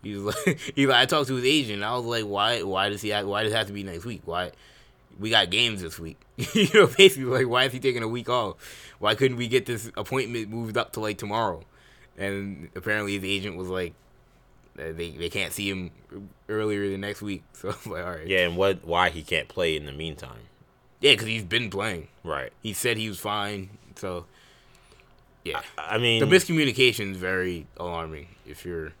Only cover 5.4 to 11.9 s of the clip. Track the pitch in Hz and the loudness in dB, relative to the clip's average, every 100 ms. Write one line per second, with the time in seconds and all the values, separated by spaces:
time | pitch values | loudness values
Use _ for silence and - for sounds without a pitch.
5.4 | 92 101 120 107 85 80 82 80 - - | 4 2 0 0 -8 -10 -14 -14 -20 -8
6.4 | 117 226 202 220 170 - 196 165 131 127 | -2 2 6 8 8 10 10 10 -2 0
7.4 | 127 120 131 127 131 120 113 120 113 123 | 2 2 2 2 0 0 -2 -4 0 0
8.4 | 107 - - - - - 104 107 135 120 | 0 -6 -16 -20 -20 -2 0 4 2 2
9.4 | 120 123 117 120 110 - 104 131 113 117 | 0 0 0 -6 -6 -10 -4 -2 -2 -4
10.4 | 107 113 113 110 113 - 107 101 104 107 | -6 -6 -4 -2 -2 -4 -4 -4 -4 0
11.4 | 110 82 - _ - | 0 -2 -10 _ -20